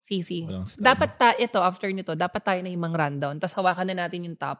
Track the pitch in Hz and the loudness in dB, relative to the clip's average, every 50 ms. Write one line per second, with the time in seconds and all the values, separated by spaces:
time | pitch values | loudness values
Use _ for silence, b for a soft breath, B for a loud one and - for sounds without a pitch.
0 | _ - 202 185 170 - 180 175 160 160 95 92 92 104 - - 208 254 262 254 | _ -4 -4 -4 -2 -4 -4 -6 -6 -6 -6 -6 -8 -8 -4 2 6 6 6 6
1 | - - - - 247 233 220 - 247 233 - 208 175 185 180 - - 196 190 190 | 4 0 2 4 6 6 6 4 2 0 2 2 2 2 0 0 -4 -4 -4 -4
2 | 180 - 160 156 180 180 - 208 - 208 190 185 180 185 180 175 170 165 165 165 | -4 -4 -2 -2 -2 -2 -2 -2 -2 0 0 0 -2 -4 -4 -4 -2 -2 0 0
3 | 156 143 143 139 143 139 147 151 156 175 - - 190 180 175 180 185 185 185 180 | 0 0 0 -2 -4 -4 -4 -4 -6 -4 -2 0 2 2 2 2 0 -2 -2 -2
4 | 175 170 185 175 175 170 160 - 139 139 139 - | -4 -4 -6 -8 -8 -8 -8 -6 -6 -6 -6 -8